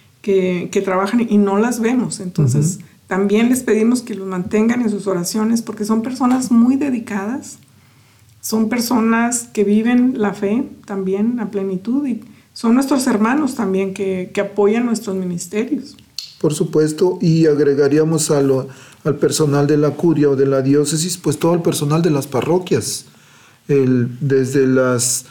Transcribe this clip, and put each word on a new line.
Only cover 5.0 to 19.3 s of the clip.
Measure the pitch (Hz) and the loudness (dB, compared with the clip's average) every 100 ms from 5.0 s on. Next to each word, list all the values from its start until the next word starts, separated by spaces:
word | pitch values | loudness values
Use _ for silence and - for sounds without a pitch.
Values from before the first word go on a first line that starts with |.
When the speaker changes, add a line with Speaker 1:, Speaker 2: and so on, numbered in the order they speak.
| 190 | -2
Speaker 1:
oraciones | 175 175 220 220 226 | -4 -2 -2 0 -2
porque | 220 208 | -4 -8
son | 208 226 | -2 -2
personas | 254 - 247 262 - | -2 -2 0 0 0
muy | 233 247 269 | 2 4 2
dedicadas, | 285 240 - 196 202 285 - - - _ _ _ _ _ _ _ | 0 -4 -4 -6 -6 -8 -10 -20 -20 _ _ _ _ _ _ _
son | - 220 220 | -4 -2 0
personas | 247 - 247 226 226 240 - - | 0 0 0 2 2 0 -4 -6
que | 220 | -2
viven | 202 214 226 247 254 240 | 2 2 4 2 2 0
la | 202 | -2
fe | 180 196 233 - - - | -2 -2 -2 -4 -12 -10
también | 196 190 196 226 240 | -6 -2 0 -2 -2
a | 190 | -4
plenitud | 196 196 185 226 277 277 | -4 -4 -6 -2 -2 -2
y | - - - _ | -6 -10 -20 _
son | - 226 | -4 2
nuestros | 254 277 277 254 | 2 2 0 0
hermanos | 208 220 294 269 | 2 2 0 -2
también | 233 190 190 190 | -2 -2 -2 -2
que, | 190 190 185 180 | -4 -4 -4 -4
que | 202 | -4
apoyan | 196 - 202 233 247 | -4 0 2 2 0
nuestros | 208 202 190 | -2 -4 -6
ministerios. | 180 175 - 208 247 285 - - - - - - | -4 -6 -6 -6 -4 -4 -6 -20 -18 -18 -16 -4
Speaker 2:
Por | 156 | -2
supuesto, | 151 165 151 156 151 180 185 | -2 0 2 0 2 0 2
y | 175 165 160 | 2 4 4
agregaríamos | 143 143 139 139 151 156 156 - | 4 2 2 2 2 2 0 0
a | 143 | 2
lo, | 139 131 131 - - - | 2 0 -2 -14 -20 -8
al | 156 - | -4 0
personal | 147 | 0